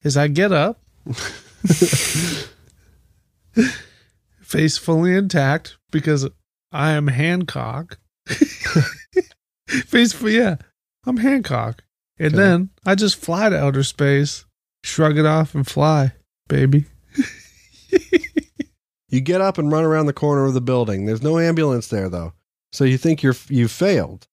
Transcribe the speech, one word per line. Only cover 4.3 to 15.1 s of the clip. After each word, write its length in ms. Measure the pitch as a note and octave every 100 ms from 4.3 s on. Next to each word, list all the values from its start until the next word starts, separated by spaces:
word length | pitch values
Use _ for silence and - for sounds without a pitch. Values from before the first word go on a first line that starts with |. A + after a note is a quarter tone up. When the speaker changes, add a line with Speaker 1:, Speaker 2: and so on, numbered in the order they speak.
| _
Speaker 1:
face 340 | - D3+ D#3 -
fully 360 | - D#3+ F3
intact 640 | F#3 G3 F3+ C3+ D#3 - - _
because 380 | D#3 C#3+ D3 C3 _ _ _ _
I 200 | D3+ D3+
am 140 | D3+ D3
Hancock. 880 | B2+ D#3+ F3 E3+ C3+ A#2 B2 E3 - _
<laughs> 140 | _ - - D4 - - E3 - - - F#4 - _ _ _ -
Face 440 | C4 - B3 A#3+
fu-, 160 | - A3
yeah, 280 | A3 A3+ D#3 - _ _ _ -
I'm 100 | B3+
Hancock. 680 | B3 C4+ F#3+ B2+ A2+ A#2 _ _ _ _
And 100 | D#3
Speaker 2:
Okay. 20 | D#3
Speaker 1:
then 340 | G3 F3 F#3+ _
I 100 | -
just 220 | G3 G#3 -
fly 320 | - E3+ G#3+
to 100 | E3+
outer 240 | C#3+ C3+
space, 600 | C3+ - C#3+ C#3 C#3+ - - _ _ _
shrug 340 | - - D#3